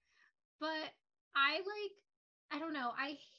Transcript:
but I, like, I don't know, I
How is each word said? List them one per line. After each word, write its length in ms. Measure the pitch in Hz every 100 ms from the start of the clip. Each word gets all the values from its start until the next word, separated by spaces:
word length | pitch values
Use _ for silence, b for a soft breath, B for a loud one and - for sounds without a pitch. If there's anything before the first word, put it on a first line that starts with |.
| b b b _ _ -
but 340 | 311 311 - - _ _ _ 277
I, 220 | 277 311
like, 340 | 381 415 392 - _ _ _ _ -
I 80 | 294
don't 140 | 330
know, 180 | 302 240 254
I 200 | 277 285 -